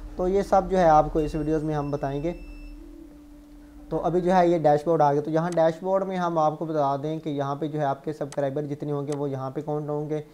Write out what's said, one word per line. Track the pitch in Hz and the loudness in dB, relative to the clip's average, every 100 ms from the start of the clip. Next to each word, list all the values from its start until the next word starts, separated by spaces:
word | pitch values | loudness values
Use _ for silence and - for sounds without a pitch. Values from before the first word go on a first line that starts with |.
| - - | -14 -4
तो | 180 | 0
ये | 196 | 0
सब | 196 196 180 | 4 2 4
जो | 185 | 4
है | 165 | 6
आपको | 151 151 160 | 6 6 0
इस | 151 160 | -2 -2
videos | 151 160 | -2 -2
में | 156 151 | 0 -2
हम | 143 | -4
बताएंगे। | 143 139 143 165 170 - - - - - - - - - - - - - - - | -4 -4 -4 -6 -8 -12 -16 -16 -16 -18 -20 -20 -20 -20 -20 -20 -20 -20 -20 -6
तो | 160 | -2
अभी | 170 175 | 0 0
जो | 175 | 4
है | 185 175 | 4 4
ये | 170 | 4
dashboard | 151 147 170 160 | 4 4 2 4
आ | 147 | 4
गया। | 147 | 4
तो | 160 | 0
यहाँ | 160 175 | 0 0
dashboard | 170 165 165 185 196 | 2 2 2 0 0
में | 190 185 | 0 -2
हम | 175 170 | 0 2
आपको | 156 151 160 | 0 0 -4
बता | 156 139 139 | 0 0 0
दें | 151 160 | -4 -6
कि | 160 | -4
यहाँ | 143 139 143 | -4 -4 -2
पे | 156 | -4
जो | 151 | -2
है | 139 | -2
आपके | 139 156 | -2 -6
subscriber | 151 143 143 139 143 | -6 -6 -2 -2 -2
जितने | 147 143 151 | -4 -6 -4
होंगे | 143 139 | -4 -4
वो | 143 143 | -4 -2
यहाँ | 131 131 | -4 -6
पे | 151 | -6
काउंट | 151 151 147 | -4 -4 -2
होंगे, | 147 151 151 147 | -4 -4 -6 -6